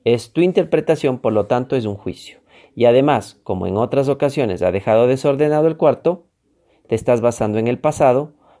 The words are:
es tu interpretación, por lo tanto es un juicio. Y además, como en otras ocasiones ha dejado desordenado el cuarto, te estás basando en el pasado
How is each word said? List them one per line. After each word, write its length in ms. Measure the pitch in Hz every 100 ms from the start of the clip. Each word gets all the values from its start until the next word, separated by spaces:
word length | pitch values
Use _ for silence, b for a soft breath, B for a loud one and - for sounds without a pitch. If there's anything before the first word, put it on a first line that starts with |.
es 280 | - 120 -
tu 100 | -
interpretación, 760 | 180 180 165 160 156 160 143 127
por 140 | 120
lo 140 | 107 101
tanto 280 | 123 127 135
es 100 | 110
un 100 | 98
juicio. 440 | - - - - _ b b -
Y 100 | 120
además, 540 | 123 143 131 - -
como 240 | - 95 92
en 100 | 98
otras 320 | 123 127 139
ocasiones 520 | 139 143 135 120 90
ha 100 | 90
dejado 360 | 92 98 110 123
desordenado 600 | 135 147 139 151 151 160
el 100 | 160
cuarto, 500 | 156 123 165 180 _ _ _ _ _ _ -
te 80 | 113
estás 260 | - 120
basando 360 | 117 113 107 107
en 100 | 110
el 120 | 127
pasado 540 | 156 151 139 127 151 _ b b